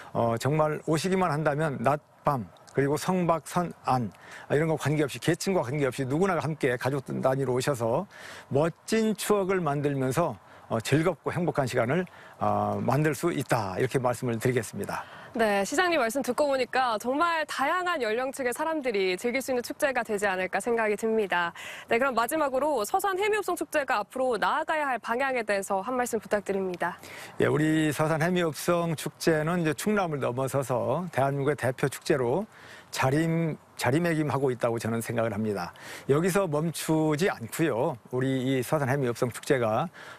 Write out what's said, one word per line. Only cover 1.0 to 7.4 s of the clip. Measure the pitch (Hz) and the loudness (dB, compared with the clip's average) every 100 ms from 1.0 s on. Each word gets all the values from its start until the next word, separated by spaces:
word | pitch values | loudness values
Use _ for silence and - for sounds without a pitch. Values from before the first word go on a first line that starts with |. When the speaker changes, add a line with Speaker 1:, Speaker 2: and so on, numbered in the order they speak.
| 185 190 180 | 2 2 2
Speaker 1:
한다면 | 147 156 143 156 135 | 2 0 2 0 2
낮, | 120 151 _ - | 2 2 _ -4
밤, | - 139 90 - - | 0 0 -4 -14 -6
그리고 | - 139 147 | 0 2 0
성 | - 185 170 | 0 0 2
밖, | 165 - | 0 0
선 | 180 170 - | -2 -2 -4
안, | - 131 107 - - - - | 0 0 0 -8 -18 -12 0
아, | |
이런 | 139 160 | 2 2
거 | 156 | 0
관계없이, | 135 151 143 123 | 0 0 0 -2
계층과 | - 175 - 180 | 0 0 2 0
관계없이 | 120 147 135 123 131 | 0 0 0 0 -2
누구나 | 147 196 165 | 2 2 2
함께 | 127 151 135 123 | -2 0 0 0
가족 | 127 139 - 131 | 0 -2 -4 0
단위로 | 127 135 | 2 2